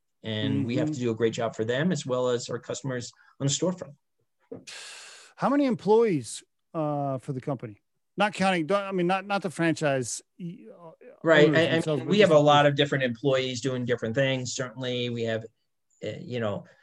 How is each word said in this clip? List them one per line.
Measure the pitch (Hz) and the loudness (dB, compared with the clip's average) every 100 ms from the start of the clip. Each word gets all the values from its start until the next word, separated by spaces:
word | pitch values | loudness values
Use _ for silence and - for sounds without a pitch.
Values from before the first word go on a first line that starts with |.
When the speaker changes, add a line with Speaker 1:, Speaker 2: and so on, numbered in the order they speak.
| _ _ | _ _
Speaker 1:
And | 110 107 135 139 117 | -8 -4 -2 -2 -2
we | 135 | -2
have | 156 | -2
Speaker 2:
Mm-hmm. | |
Speaker 1:
to | 139 | -2
do | 123 | -2
a | |
great | 113 117 | 0 -2
job | 113 117 - | 0 -4 -4
for | |
them | 113 127 175 | -2 0 0
as | 175 135 | -2 -2
well | 127 127 | -2 0
as | 120 - | -2 -4
our | 117 | -10
customers | - 120 135 127 107 - _ - | -8 -8 -6 -8 -10 -16 _ -6
on | 139 | -2
the | |
storefront. | 143 170 180 - - _ _ _ _ _ - - - - - - - - - | 0 -2 -4 -10 -18 _ _ _ _ _ -18 -16 -18 -18 -18 -20 -20 -20 -4
Speaker 2:
How | 202 | 0
many | 285 277 | 2 2
employees, | 196 185 220 233 156 110 - - _ _ | 0 2 4 4 0 -4 -12 -16 _ _
uh, | 165 151 143 139 131 | -6 -4 -2 -4 -6
for | - | -6
the | 127 | -8
company? | 151 131 113 101 _ _ _ - | -6 -8 -10 -16 _ _ _ -2
Not | 202 | -2
counting, | - 190 180 147 | 2 2 2 2
don't, | 202 | 0
I | 196 | 0
mean, | 190 175 | -2 0
not, | 190 196 | 0 -2
not | 202 | -4
the | 190 | -4
franchise, | - 165 151 151 135 120 - - - | -2 0 0 0 0 -2 -8 -14 -14
uh, | 170 180 220 - 165 - - - | -12 -12 -18 -20 -20 -20 -20 -4
Speaker 1:
Right. | 160 156 156 | 4 8 8
Speaker 2:
owners | 156 | 6
Speaker 1:
I, | |
I | 165 | 2
Speaker 2:
themselves, | 165 160 147 | 2 0 -2
Speaker 1:
mean, | 131 | 2
Speaker 2:
but | |
Speaker 1:
we | 202 | 4
Speaker 2:
just | 196 | 6
Speaker 1:
have | 151 | 8
a | |
Speaker 2:
the | |
Speaker 1:
lot | 147 147 143 | 8 8 6
of | 143 | 4
different | 143 139 | 2 0
employees | 127 117 143 131 131 127 | -2 -2 0 0 0 -4
doing | 135 127 120 | -4 -2 -2
different | 120 113 | -2 -2
things. | 113 135 131 127 | 0 0 0 -4
Certainly | - 127 120 127 123 120 | -8 -8 -6 -4 -4 -4
we | 117 | -2
have, | 113 110 113 _ _ _ _ _ | -2 -4 -6 _ _ _ _ _
uh, | 107 104 | -10 -10
you | - 120 | -8 -4
know, | 110 95 - _ | -4 -4 -10 _